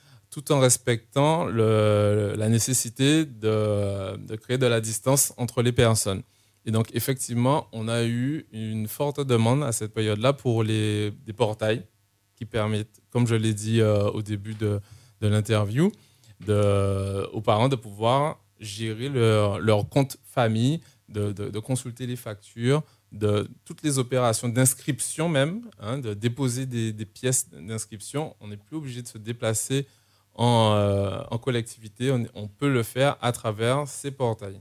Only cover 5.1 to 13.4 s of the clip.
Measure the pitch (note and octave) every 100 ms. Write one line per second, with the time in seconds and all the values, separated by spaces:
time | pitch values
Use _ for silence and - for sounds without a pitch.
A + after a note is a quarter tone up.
5.1 | C#3 - - A#2+ - A#2+ B2 A#2 A2 G#2
6.1 | G2 - _ _ _ A2+ A2 A2+ A#2 B2
7.1 | C3+ - A#2+ B2+ D3 - A2+ A2 A#2 A#2
8.1 | A#2+ C3 D#3 - A2 A2 A2 G#2+ - D3
9.1 | C#3+ C#3 A#2 A2+ C#3 C#3+ A#2 G#2+ A2+ G#2+
10.1 | G#2 B2 C#3+ B2+ A2+ G#2+ A2 G#2+ G#2 G#2
11.1 | G2+ A2 G#2 G#2+ G#2+ A2 A#2 - _ _
12.1 | _ _ _ A2 A2+ G#2+ G#2+ G#2+ _ _
13.1 | B2 A#2+ A#2